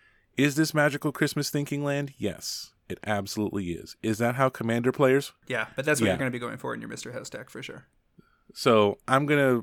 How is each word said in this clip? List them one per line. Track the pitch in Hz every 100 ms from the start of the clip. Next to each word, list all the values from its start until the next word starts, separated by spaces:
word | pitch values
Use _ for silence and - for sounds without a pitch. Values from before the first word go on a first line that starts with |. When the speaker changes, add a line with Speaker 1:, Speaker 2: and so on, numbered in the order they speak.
| _ _ _
Speaker 1:
Is | - 143
this | 139 156
magical | 156 147 143 156
Christmas | - 151 - 143
thinking | 147 143 143
land? | 143 143 139 -
Yes, | 101 - - - - _ -
it | 92
absolutely | - 104 98 - 104 101 87
is. | 82 - -
Is | 110 107
that | 117 123
how | 131
Commander | - 113 117 123
players? | 127 131 135 - - -
Speaker 2:
Yeah, | 120 110 -
but |
that's | 143 143
what | 107
Speaker 1:
Yeah. |
Speaker 2:
you're | 90
gonna | 131
be | 120
going | 120 113
for | 127
in | 117
your | 110
Mister | 117 120
House | 120 113
deck | 110 -
for | 123
sure. | 113 - - _ _ _ _ _ -
Speaker 1:
So | - 135 110 101 - -
I'm | 135 147
gonna | 147 135 123